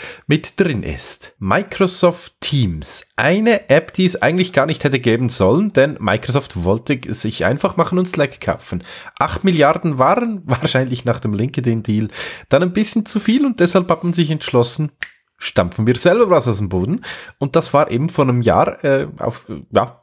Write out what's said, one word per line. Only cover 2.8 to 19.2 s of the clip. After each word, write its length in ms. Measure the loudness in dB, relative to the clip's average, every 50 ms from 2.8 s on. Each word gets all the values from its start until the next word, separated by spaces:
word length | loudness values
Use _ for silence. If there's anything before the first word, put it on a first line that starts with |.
| -4 -4 -4 -4 -6 _ _
eine 540 | -2 0 2 2 2 2 2 2 2 2 2
App, 240 | 2 2 2 0 0
die 120 | 0 2
es 160 | 2 2 2
eigentlich 300 | 0 0 2 0 0 0
gar 140 | 0 0 0
nicht 180 | 0 -2 -2 0
hätte 160 | 0 0 2
geben 300 | 2 2 2 2 0 -2
sollen, 420 | 0 2 2 4 4 2 0 2
denn 240 | 2 2 2 2 0 -2
Microsoft 600 | -2 -2 -2 -2 -2 -2 -2 -2 -4 -4 -6 -2 0
wollte 360 | 0 0 0 0 -2 -4 -4 -4 -6 -6
sich 320 | -4 -4 -4 -4 -2 0
einfach 320 | 0 0 0 -2 -2 0
machen 220 | -2 -2 0 0 -2
und 80 | -2
Slack 340 | -2 -2 -2 -2 -2 -4 -6
kaufen. 420 | -6 -4 -4 -4 -8 -10 -10 -10 -10 -12 -18 -18 -20 -16 -4
Acht 280 | -2 -2 -2 -2 0 0
Milliarden 520 | 2 4 6 4 4 4 2 0 -2 0 2
waren 420 | 2 2 2 2 0 -2 -4 -6 -4
<laughs> 20 |
wahrscheinlich 600 | -2 -2 -2 0 0 0 0 0 -2 -4 -2 -2
nach 160 | -2 -2 -2
dem 120 | -2 -4 -2
LinkedIn-Deal 760 | -2 -2 -2 -4 -2 -2 0 -2 0 -2 -2 0 0 -2 -4 -6 -10 -12 -12 -14 -16 -2 _
dann 140 | 2 2 2
ein 100 | 0 0
bisschen 320 | 0 0 0 0 0 -2
zu 160 | -2 -2 -2
viel 240 | 0 2 2 2 2
und 160 | 0 2 2
deshalb 280 | 0 2 2 2 2 0
hat 140 | -2 -2 -2
man 80 | -2
sich 200 | 0 0 0 0
entschlossen, 600 | -2 -4 -4 0 2 2 2 2 -2 -4 -6 -6 -6 _ -14 -14 _ _ _ _ _
stampfen 480 | _ -12 -2 0 0 0 0 -2 0 0
wir 120 | 2 2
selber 320 | 4 4 4 4 4 4 4
was 180 | 4 4 4
aus 120 | 2 -2 -2
dem 100 | -2 -2
Boden. 320 | -2 -2 -2 -2 -2 -4 -6 -10 -14 -16 -18 -20 -8 _
Und 180 | -4 0 0
das 160 | 0 0 2 2
war 180 | 2 2 2
eben 160 | 0 -2 -2
vor 160 | -2 0 0 2
einem 180 | 2 2 2
Jahr, 400 | 2 4 4 4 2 2 -2 -2 0
äh, 200 | 0 0 0 0 -4 -8
auf, 280 | -8